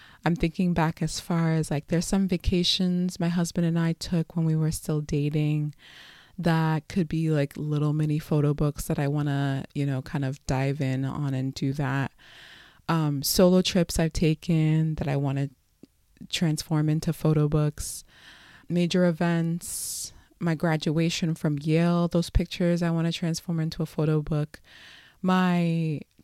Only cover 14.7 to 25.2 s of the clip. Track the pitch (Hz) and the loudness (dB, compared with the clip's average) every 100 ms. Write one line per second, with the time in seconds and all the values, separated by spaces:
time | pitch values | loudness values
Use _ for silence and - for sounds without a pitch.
14.7 | 156 160 151 143 143 139 139 139 - _ | 2 2 -2 -2 -2 -2 -2 -4 -8 _
15.7 | _ - _ _ _ - - 170 151 - | _ -20 _ _ _ -10 -2 0 0 -2
16.7 | 156 151 156 165 - 156 156 151 156 151 | 0 2 0 -2 0 2 2 2 2 0
17.7 | - - - - - - - - - - | -4 -10 -12 -16 -20 -20 -20 -20 -20 -4
18.7 | 170 175 185 180 160 175 170 165 170 - | 0 2 4 2 2 0 0 0 -4 -6
19.7 | - - - - - - _ 170 160 175 | -10 -8 -10 -12 -16 -20 _ -2 0 0
20.7 | 156 170 151 165 - 165 165 160 147 156 | 0 0 0 0 0 -2 0 -2 0 2
21.7 | 156 170 175 170 175 170 - 170 - 175 | 2 4 2 2 0 0 0 -2 0 0
22.7 | 170 170 165 165 165 165 165 - 165 160 | 2 0 0 0 -2 -4 -4 -4 -4 -4
23.7 | - 160 - 151 156 147 151 151 - - | -4 -4 -2 0 0 0 -2 -4 -10 -20
24.7 | - - - - _ | -20 -20 -20 -20 _